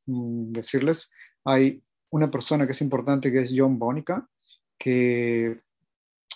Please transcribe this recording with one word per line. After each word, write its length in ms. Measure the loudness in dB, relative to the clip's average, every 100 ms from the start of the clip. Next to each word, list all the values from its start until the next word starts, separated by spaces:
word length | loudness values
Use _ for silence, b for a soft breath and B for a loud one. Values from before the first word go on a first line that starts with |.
| -6
mm, 460 | -6 -4 -6 -6
decirles, 580 | -8 -4 0 0 -2 -4 B B B
hay 380 | 0 4 4 0 _ _ -4
una 200 | 0 0
persona 360 | -2 0 0 0
que 60 |
es 80 | -2
importante, 480 | -2 -2 0 0 2
que 120 | 0
es 100 | 2
John 240 | 2 2 2
Bonica, 500 | -2 -4 -4 -6 -6 _ b b _ -6
que 840 | 0 2 2 2 0 0 -2 -4 _ _ _ _ _ _ -12